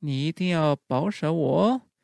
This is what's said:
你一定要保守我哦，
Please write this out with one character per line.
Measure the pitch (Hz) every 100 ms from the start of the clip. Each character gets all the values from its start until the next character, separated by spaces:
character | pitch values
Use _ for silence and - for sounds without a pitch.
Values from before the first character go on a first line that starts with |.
你 | 147 135 151
一 |
定 | - 185
要 | 170 151
保 | 143 - 131 190
守 | - 156
我 | 165 135 151 208
哦， | 254 _ _